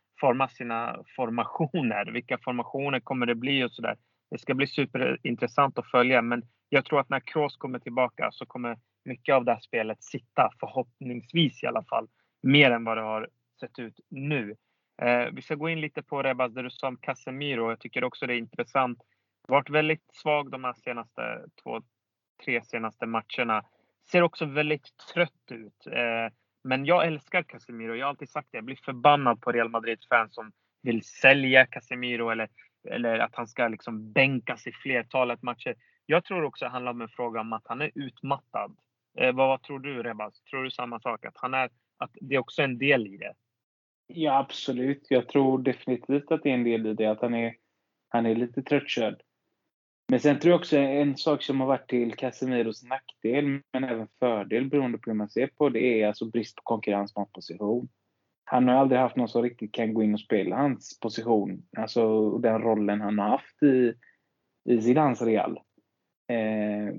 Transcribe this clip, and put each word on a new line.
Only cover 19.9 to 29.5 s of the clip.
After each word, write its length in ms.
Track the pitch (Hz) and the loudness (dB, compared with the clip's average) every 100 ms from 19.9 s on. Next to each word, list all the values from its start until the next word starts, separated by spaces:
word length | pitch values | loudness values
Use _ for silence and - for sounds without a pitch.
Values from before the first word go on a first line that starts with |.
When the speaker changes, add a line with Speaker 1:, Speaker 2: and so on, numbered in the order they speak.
| 160 _ | -2 _
Speaker 1:
svag 380 | - 151 147 139 | -6 0 0 -2
de 120 | 131 | -6
här 100 | 127 | -8
senaste 720 | 120 - 120 113 - 117 113 - _ | -8 -8 -8 -10 -10 -8 -8 -14 _
två, 180 | 123 117 - _ _ _ _ _ | -10 -10 -12 _ _ _ _ _
tre 160 | - 117 | -4 -4
senaste 420 | - 117 113 - | -4 -8 -8 -6
matcherna. 580 | 113 113 - - 117 107 - _ _ _ - | -4 -4 -4 -4 -2 -2 -4 _ _ _ 0
Ser 100 | - | 2
också 240 | 170 - | 4 0
väldigt 440 | 151 139 151 151 - _ - | -6 -2 -2 -4 -6 _ -8
trött 380 | 170 170 _ - | -2 -2 _ -18
ut. 360 | 117 107 _ - | -16 -16 _ -8
Eh, 460 | 120 117 113 113 _ _ _ | -4 -2 -2 -4 _ _ _
men 220 | 131 131 | -4 -2
jag 220 | 139 175 165 | 2 4 2
älskar 360 | 151 - 180 | -2 -4 -4
Casemiro. 520 | 165 127 - 113 113 | -4 -16 -16 -12 -8
Jag 100 | 117 | -6
har 40 | 139 | -6
alltid 200 | 135 139 | -8 -10
sagt 180 | 151 - | -10 -10
det. 60 | 113 | -14
Jag 80 | |
blir 140 | 117 135 | -12 -12
förbannad 560 | - 123 143 147 127 113 | -10 4 6 6 4 2
på 100 | 123 | 0